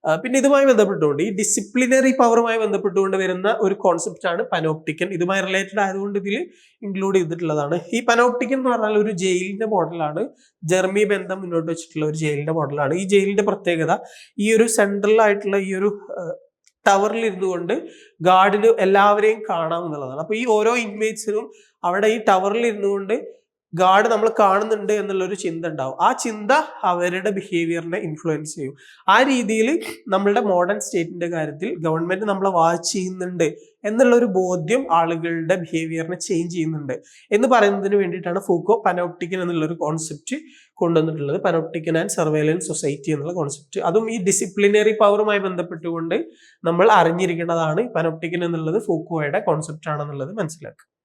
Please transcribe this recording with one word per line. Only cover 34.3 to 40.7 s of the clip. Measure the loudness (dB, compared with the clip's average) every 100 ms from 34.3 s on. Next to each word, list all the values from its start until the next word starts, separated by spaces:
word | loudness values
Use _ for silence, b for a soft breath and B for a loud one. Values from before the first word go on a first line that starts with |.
| 0 0 -2 0 -2 2
ആളുകളുടെ | 2 2 -2 -4 -4 -2 -2
ബിഹേവിയറിനെ | -2 -6 -4 -6 -6 -8 -4
ചേഞ്ച് | -4 -2 -4
ചെയ്യുന്നുണ്ട് | -4 -4 -6 -8 b b b
എന്ന് | 0 4
പറയുന്നതിന് | 6 4 2 0 0
വേണ്ടിയിട്ടാണ് | 0 -4 -4 -6
ഫൂക്കോ | 0 -2 2 2 2
പനോപ്റ്റിക്കൻ | 0 -4 -6 -8 -4
എന്നുള്ളൊരു | -2 -2 -2
കോൺസെപ്റ്റ് | -2 -4 -4 -6 -12 -10 -10 -10 B B